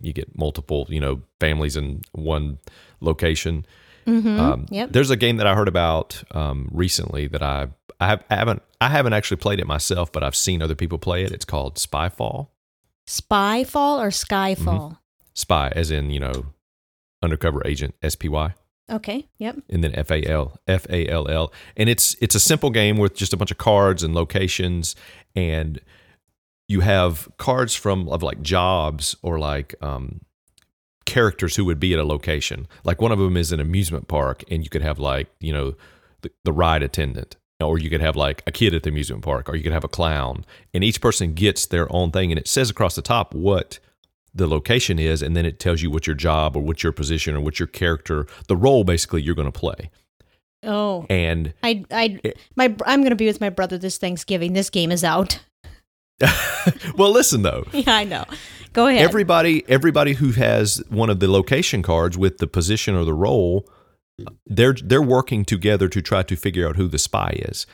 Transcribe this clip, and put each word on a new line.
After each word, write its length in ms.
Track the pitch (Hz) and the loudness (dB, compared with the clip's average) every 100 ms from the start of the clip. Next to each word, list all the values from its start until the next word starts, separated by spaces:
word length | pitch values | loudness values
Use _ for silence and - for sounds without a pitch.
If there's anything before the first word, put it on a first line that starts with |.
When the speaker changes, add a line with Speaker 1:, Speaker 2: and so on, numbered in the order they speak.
Speaker 1:
You 100 | 82 | -8
get 240 | 73 - - | -8 -10 -6
multiple, 480 | 76 73 - 76 65 | -6 -6 -4 -4 -4
you 80 | 80 | -4
know, 240 | 69 67 - - | -4 -4 -10 -4
families 360 | 80 76 76 76 | -2 0 -2 -4
in 260 | 71 71 - | -6 -8 -12
one 480 | - 78 76 73 71 - - _ _ | -8 -4 -2 -4 -8 -14 -20 _ _
location. 680 | 80 80 85 80 80 82 - _ _ - - | -2 0 0 0 -2 -4 -8 _ _ -8 0
Speaker 2:
Mm-hmm. 340 | 226 220 214 | 2 2 2
Speaker 1:
Um, 260 | - 64 - | 0 0 -4
Speaker 2:
Yep. 220 | 196 233 | -8 0
Speaker 1:
there's 180 | 123 135 | 2 2
a 60 | 123 | 2
game 220 | 120 113 | 2 2
that 100 | 104 | 2
I 80 | 98 | 2
heard 120 | 101 | 2
about, 560 | 87 85 80 - - - 78 | 2 2 0 -4 -12 -10 -6
um, 340 | 76 69 67 | -4 -4 -6
recently 540 | 80 90 - 82 69 71 | -2 -2 -2 -4 -6 -6
that 120 | 78 | -4
I, 280 | 71 71 67 - - - | -4 -4 -6 -10 -18 -2
I 100 | 92 | 0
have, 140 | 107 - | 0 0
I 60 | 101 | 0
haven't, 260 | 110 113 - - | 0 -2 -6 -2
I 100 | 123 | 0
haven't 240 | 151 127 | 2 2
actually 240 | 107 - 92 | 0 0 -2
played 220 | 107 98 | -2 -2
it 60 | 82 | -2
myself, 460 | 73 - 87 85 | -4 -2 -2 -2
but 100 | 80 | -4
I've 140 | 71 - | -4 -2
seen 260 | - 87 | -2 -2
other 140 | 80 76 | -2 -4
people 240 | 85 82 | -4 -4
play 240 | - 90 | -2 -2
it. 80 | 95 | -4
It's 140 | - - | -6 -6
called 320 | 76 69 - | -4 -4 -6
Spyfall. 720 | - 71 85 - 55 - 143 _ _ _ _ _ - | -6 -4 -4 -4 -6 -6 -10 _ _ _ _ _ -12
Speaker 2:
Spyfall 880 | - - 208 202 226 254 294 285 285 | -10 -2 0 2 0 -2 0 0 0
or 100 | 208 | -2
Skyfall? 480 | - - 196 190 190 85 | -4 -2 -2 0 -2 -2
Speaker 1:
Mm-hmm. 280 | 92 147 165 _ _ _ | -2 -4 -14 _ _ _
Spy, 380 | - - 82 69 80 | -8 -2 0 0 -2
as 160 | 80 | -2
in, 200 | 76 73 | -2 -2
you 80 | 71 | -4
know, 260 | 67 65 69 - _ _ _ _ _ _ | -4 -6 -10 -16 _ _ _ _ _ _
undercover 420 | 85 78 82 71 71 | -2 0 0 0 -2
agent, 300 | 71 69 - | -2 -4 -4
S 140 | 78 - | -6 -4
P 140 | 80 | -2
Y. 240 | 76 78 - _ _ - | -2 -2 -6 _ _ -10
Speaker 2:
Okay, 360 | 220 214 233 - - | -8 -6 -10 -10 -12
yep. 180 | 220 285 - | -10 -10 -4
Speaker 1:
And 120 | - | 0
then 120 | 76 - | 0 -2
F 160 | 76 | -2
A 140 | 78 71 | -2 0
L, 280 | 78 69 - - | -2 -2 -6 -2
F 180 | 92 - | -2 0
A 180 | 90 82 | -2 0
L 200 | 82 71 | -2 -2
L. 240 | 80 80 - - - | -2 -4 -8 -10 0
And 100 | 110 | 2
it's, 260 | 117 - - | 2 0 0
it's 160 | 117 113 | 0 2
a 40 | |
simple 300 | - 156 147 | 4 2 2
game 280 | 113 104 107 | 2 2 4
with 180 | 101 - | 2 0
just 160 | 98 | -4
a 60 | 90 | -2
bunch 120 | 95 | -4
of 60 | - | -2
cards 460 | - 104 98 87 | 2 4 4 2
and 100 | 82 | 0
locations, 840 | 82 82 101 92 - 90 87 82 - - - _ - | 0 0 0 -2 -2 -2 -2 -4 -10 -18 -20 _ -4
and 440 | 87 80 78 73 - _ _ _ _ _ _ _ - | -2 -2 -4 -8 -14 _ _ _ _ _ _ _ -2
you 140 | 101 | 2
have 480 | 92 98 90 80 - - | 4 4 2 0 -10 -6
cards 360 | - 127 123 - | -2 0 0 -2
from, 340 | 104 95 82 | -2 -2 -2
of, 120 | 78 | -4
like, 180 | 73 53 | -4 -6
jobs 760 | 76 92 90 90 78 76 - - | -2 2 2 2 0 -2 -6 -6
or, 180 | 87 82 | -4 -2
like, 360 | 76 71 73 - | -2 -4 -6 -10
um, 380 | 73 67 65 85 - _ _ _ _ _ _ _ - | -8 -8 -8 -12 -18 _ _ _ _ _ _ _ -4
characters 500 | 127 110 - 87 - | 2 2 2 -2 0
who 80 | 92 | 0
would 140 | 78 | 0
be 140 | 92 | 0
at 60 | 82 | 0
a 40 | |
location. 640 | 76 76 - 76 - - - - | 0 -2 -4 -4 -4 -8 -12 -6
Like, 180 | - 85 | -4 0
one 100 | 113 | 2
of 60 | 104 | 2
them 180 | 95 90 | 2 2
is 140 | 80 | 0
an 60 | 82 | -2
amusement 460 | 76 92 85 80 - | 0 0 -2 -4 -4
park, 340 | 76 67 65 - | -2 -2 -4 -6
and 100 | 82 | -6
you 60 | 76 | -4
could 120 | 78 | -4
have, 180 | 76 69 | -4 -2
like, 280 | 71 67 69 _ | -2 -4 -6 _
you 140 | 78 | -6
know, 220 | 73 67 67 - _ _ _ | -4 -4 -8 -16 _ _ _
the, 100 | - - | -16 -6
the 80 | - | -2
ride 300 | 78 82 80 | 2 2 2
attendant, 540 | 71 - 73 60 - - _ - | 0 -2 -4 -6 -12 -18 _ -6
or 160 | 78 80 | -2 0
you 100 | 78 | -2
could 120 | 78 | 0
have, 160 | 80 73 | 0 0
like, 260 | 71 - - | -2 -2 -8
a 60 | |
kid 220 | - 110 | 0 2
at 100 | 82 | 2
the 60 | 78 | -2
amusement 340 | 76 69 55 | -4 -4 -6
park, 240 | 76 67 67 | -4 -4 -4
or 80 | 80 | -4
you 80 | |
could 80 | 78 | -2
have 100 | 78 71 | -2 -2
a 40 | |
clown. 540 | - 82 76 64 64 - - _ | -2 0 0 -4 -6 -12 -20 _
And 100 | 90 | 0
each 160 | 101 - | 0 2
person 340 | 120 - 87 | 2 2 0
gets 320 | 78 104 - - | 2 2 2 0
their 260 | 87 80 | 0 0
own 180 | 85 87 | 0 0
thing, 180 | 92 92 | 0 0
and 80 | 80 | 0
it 80 | - | 0
says 200 | 135 123 | 0 0
across 260 | - 95 - | 0 0 0
the 60 | |
top 320 | - 117 - | 0 0 -2
what 460 | 73 92 95 - - _ _ _ _ _ | 0 2 2 0 -10 _ _ _ _ _
the 140 | - 85 | -2 0
location 500 | 76 71 120 - 85 | 2 2 2 2 0
is, 240 | 80 78 | 0 0
and 140 | 71 85 | 0 0
then 100 | 82 | 0
it 140 | 71 | -2
tells 220 | 92 82 | -2 0
you 100 | 80 | 0
what 160 | 76 80 | -2 -2
your 80 | 73 | -2
job 400 | 82 78 78 71 | 0 2 0 -2
or 60 | |
what 220 | 73 80 | -2 -2
your 100 | 85 | -2
position 420 | 76 71 80 80 73 | -2 -2 -2 -2 -2
or 60 | |
what 180 | 73 - | -4 -4
your 80 | 87 | -6
character, 580 | - 87 82 - 76 71 - - | -2 0 0 -2 -4 -4 -8 -2
the 80 | 90 | 2
role 300 | 127 135 92 | 6 6 4
basically 360 | 87 - 85 | 2 0 -2
you're 140 | 73 78 | -2 -2
gonna 160 | 71 | -4
play. 380 | - 85 - 82 - _ _ _ _ _ _ | -4 -6 -6 -12 -18 _ _ _ _ _ _
Speaker 2:
Oh. 420 | 220 208 208 185 160 | -6 -2 -2 -4 -2
Speaker 1:
And 440 | 92 82 82 76 - | 0 0 0 -4 -4
Speaker 2:
I, 200 | 233 220 180 | -2 -2 -4
I, 260 | 220 226 190 | -2 -2 -2
Speaker 1:
it 140 | 208 - - - | -6 -8 -8 0
Speaker 2:
my, 180 | 254 208 220 | 2 2 2
I'm 180 | 277 | 4
gonna 140 | 269 226 | 4 4
be 80 | 220 | 2
with 140 | 208 | 0
my 80 | 208 | -2
brother 280 | 180 185 180 | -2 -4 -4
this 200 | 190 - | -6 -4
Thanksgiving. 560 | 185 175 - 190 175 | -4 -4 -4 -2 0
This 160 | 185 190 | 0 0
game 200 | 185 165 | 0 0
is 140 | 175 | 2
out. 360 | 170 165 190 - - | 2 2 0 -4 -12
Speaker 1:
<laughs> 40 | _ - - _ _ _ - 123 - - - - - 170 156 | _ -20 -20 _ _ _ 0 2 2 -2 -2 -2 -2 0 4
Well, 160 | 202 | 6
listen 300 | 226 277 120 | 6 4 2
though. 240 | 92 60 - | 0 -2 -4
Speaker 2:
<laughs> 40 | |
Yeah, 220 | 285 262 220 | -2 2 2
I 80 | |
know. 220 | 208 175 - 302 - - - | 0 -6 -8 -14 -18 -20 -4
Go 120 | - 247 | 2 4
ahead. 140 | 247 | 6
Speaker 1:
Everybody, 640 | 156 214 180 170 170 160 - | 6 4 4 4 4 2 4
everybody 460 | 131 165 151 139 | 4 6 4 2
who 180 | 131 139 | 2 2
has 480 | 117 113 110 104 - - | 4 4 4 2 0 -2
one 200 | 104 113 | 0 2
of 100 | 95 | 4
the 80 | 95 | 4
location 540 | 98 90 139 180 104 | 4 4 2 2 0
cards 360 | 90 82 85 87 | 2 2 2 2
with 200 | 95 - | 0 2
the 80 | 85 | -2
position 480 | 92 85 110 - 92 | 0 0 0 0 0
or 80 | |
the 100 | 82 78 | 2 2
role, 520 | 101 131 87 92 - _ _ _ _ - - - - | 2 2 2 0 -2 _ _ _ _ -18 -16 -16 -4
they're, 280 | 101 127 | 4 4
they're 280 | 135 92 131 | 4 2 4
working 420 | 139 127 - 110 | 6 4 2 -2
together 460 | 98 98 104 101 95 | 0 0 2 2 2
to 120 | 98 | 0
try 200 | - 95 | 0 0
to 120 | 87 90 | 0 -4
figure 320 | 101 90 82 | -2 -2 -2
out 60 | 82 | 0
who 120 | 95 | -2
the 120 | 73 | -2
spy 340 | - 101 50 - - | -2 -2 -2 -4 -6
is. 160 | - - | -8 -12